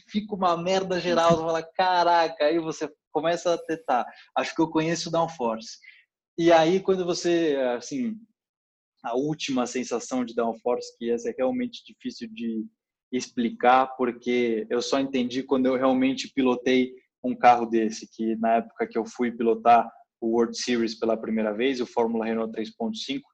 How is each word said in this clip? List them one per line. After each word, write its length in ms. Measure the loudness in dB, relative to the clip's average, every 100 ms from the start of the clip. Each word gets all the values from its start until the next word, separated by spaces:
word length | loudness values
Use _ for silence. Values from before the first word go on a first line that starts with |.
| -8
fica 260 | -8 -6 -2
uma 200 | 0 0
merda 420 | 0 0 0 -2
geral", 380 | 0 4 4 4
você 60 |
fala, 200 | 2 -2
"Caraca", 800 | -2 0 2 4 4 4 4 2 2
aí 140 | 2
você 300 | -2 -6 -8 -10 _
começa 420 | -2 0 0 0
a 40 | -2
tetar. 480 | -2 -6 0 0 -2 -10 -8 -4
Acho 180 | -2
que 80 | 0
eu 80 | 0
conheço 400 | 0 0 -2 -2
o 20 |
downforce. 640 | -2 -2 -2 -4 -4 -10 -20 -20 -20 _ _ _ 0
E 140 | 6
aí, 280 | 6 6 2
quando 260 | 2 0 -2
você, 500 | -2 0 2 2 0 0 -2
assim, 380 | -6 -4 -4 -6 -12 _ _ _ _ _ _ _
a 120 | -6 -4
última 520 | -2 -4 -4 -2 -2
sensação 560 | -4 -4 -6 -4 -4 -4
de 80 |
downforce, 640 | -2 -2 -2 -2 -4 -6 -8
que 140 | -4
essa 180 | -4 -4
é 40 | -2
realmente 460 | -2 -2 -6 -8 -20
difícil 420 | -14 -14 -12 -14
de 340 | -8 -6 -6 -8 _ _ _ _
explicar, 760 | -6 -6 -4 -4 2 4 6 4 -2
porque 680 | -4 -2 -2 0 0 0 -2
eu 120 | -2
só 180 | 0 -2
entendi 440 | 0 -2 -2 -4
quando 240 | -2 0 2
eu 80 | 2
realmente 560 | 2 2 0 -2 -6
pilotei 600 | 0 0 2 2 2 0 -6 _ _
um 120 | -8 4
carro 300 | 6 6 2
desse, 440 | 0 0 -4 -12
que 260 | -6 -4 -2
na 180 | 2 0
época 320 | 0 -6 -4
que 100 | -4
eu 80 | -6
fui 260 | -4 -4
pilotar 580 | 0 0 2 6 6 4 -6 _ _
o 120 | 0
World 260 | 2 0 -2
Series 380 | -2 0 -2 -2
pela 200 | -2 -2
primeira 360 | -2 -2 -2
vez, 260 | 0 -2 -2
o 60 | -2
Fórmula 400 | -2 0 -2 -2
Renault 260 | -4 -4
três 240 | -6 -10 -6
ponto 220 | -6 -6
cinco, 320 | -8 -8 -10